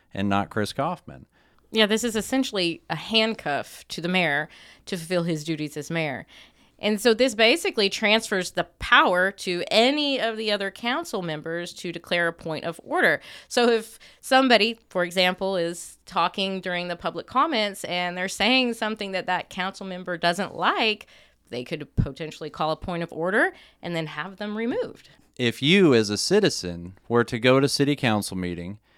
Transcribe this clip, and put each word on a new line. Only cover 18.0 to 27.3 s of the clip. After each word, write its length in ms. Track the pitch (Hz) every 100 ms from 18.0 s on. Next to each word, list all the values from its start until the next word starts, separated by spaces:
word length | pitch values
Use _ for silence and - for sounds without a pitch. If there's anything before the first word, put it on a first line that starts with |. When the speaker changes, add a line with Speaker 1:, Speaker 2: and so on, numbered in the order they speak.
| 180 180
Speaker 2:
they're 120 | 190
saying 460 | - 202 262 247
something 380 | 226 220 220 202
that 140 | 185 180
that 240 | 180 -
council 340 | 185 185 190
member 320 | 190 180 180 170
doesn't 380 | 175 170 185
like, 520 | - 196 370 226 214 - - _ _ -
they 140 | 120
could 300 | 123 156 143 -
potentially 520 | 143 135 156 - 156
call 220 | - 156
a 60 | 156
point 260 | - 170
of 100 | 170
order 400 | - 175 214 359 - - _
and 120 | -
then 120 | 170 156
have 320 | 151 180 185
them 180 | 208 214
removed. 540 | 233 415 - - - _ _ -
Speaker 1:
If 260 | 120 -
you, 320 | 139 202 170
as 140 | 120 104
a 80 | 104
citizen, 800 | - 202 185 - 87 85 87 - -
were 160 | 117
to 140 | 117